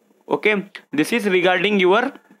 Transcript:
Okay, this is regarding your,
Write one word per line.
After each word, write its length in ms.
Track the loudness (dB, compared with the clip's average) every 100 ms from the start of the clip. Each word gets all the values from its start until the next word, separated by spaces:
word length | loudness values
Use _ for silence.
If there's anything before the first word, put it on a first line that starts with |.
| _ _ -6
Okay, 420 | -4 -2 -2 -4 -14 -6
this 200 | -2 0
is 120 | -2 0
regarding 540 | 0 2 0 0 2
your, 320 | 2 2 0 -6 _ _